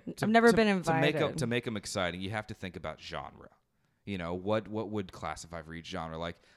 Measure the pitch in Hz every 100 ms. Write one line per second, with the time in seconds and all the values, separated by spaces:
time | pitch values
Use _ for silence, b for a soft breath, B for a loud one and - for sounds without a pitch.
0 | - - 214 226 233 208 220 190 165 160
1 | 151 151 156 - 123 120 120 107 - 101
2 | 90 87 95 107 107 107 95 87 78 76
3 | - 78 71 64 - _ _ _ _ _
4 | - 98 85 92 95 110 101 107 101 107
5 | 92 - 82 78 82 82 80 82 82 92
6 | 82 80 85 85 b